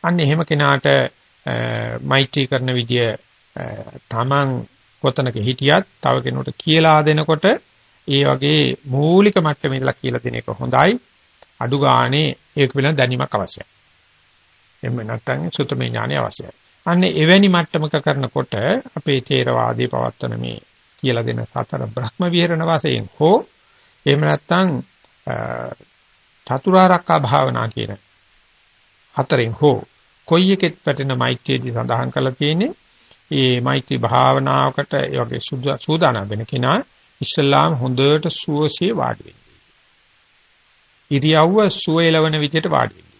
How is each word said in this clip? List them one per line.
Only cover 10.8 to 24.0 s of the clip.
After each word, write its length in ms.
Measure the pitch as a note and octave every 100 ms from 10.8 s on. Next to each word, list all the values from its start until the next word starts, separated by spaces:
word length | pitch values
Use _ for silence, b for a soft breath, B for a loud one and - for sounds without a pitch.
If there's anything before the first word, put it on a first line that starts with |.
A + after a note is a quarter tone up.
| D#3+ B3 _ _ _ _ - _
අඩු 200 | A#2+ C#3
ගානේ 580 | C#3 B2 B2 C#3 D#3 - _
ඒක 180 | - C3
පිළිබඳ 260 | C3+ C3+ D3+
දැනීමක් 360 | B2+ B2 C3+
අවශ්‍යයි. 320 | G#2+ F#2+ - - _ _ _ _ _ _ _ _ _ _ _
එහෙම 140 | B2 B2
නැත්නම් 540 | A2 A2+ - C3 E3
සුතමේ 380 | - C#3+ C3 B2
ඥානය 260 | A2+ A#2+ C#3+
අවශ්‍යයි. 340 | A#2 - - - _ _ -
අන්න 180 | F3 F#3
එවැනි 360 | - D#3 F#3+ G3+
මට්ටමක 460 | F3 E3 E3 D3+ D3
කරනකොට 580 | C#3+ C#3 B2+ C#3 B2+ G#2+ B2 A#3 C4
අපේ 300 | - E3 C3+
ථේරවාදී 680 | A#2+ C3 B2 A#2+ A#2 A#2 B2
පවත්වන 460 | B2 B2 - - -
මේ 220 | B2 G#2+ _ _ _
කියලා 320 | _ C3 A#2 A#2
දෙන 180 | A#2
සතර 380 | A2+ B2+ B2 C#3 A#2+
බ්‍රහ්ම 360 | A2+ A#2 _ F3
විහරණ 340 | F3 E3+ E3
වශයෙන් 420 | E3 D#3+ D3 B2 G2
හෝ 260 | _ D#3 G#3+ - _ b b b b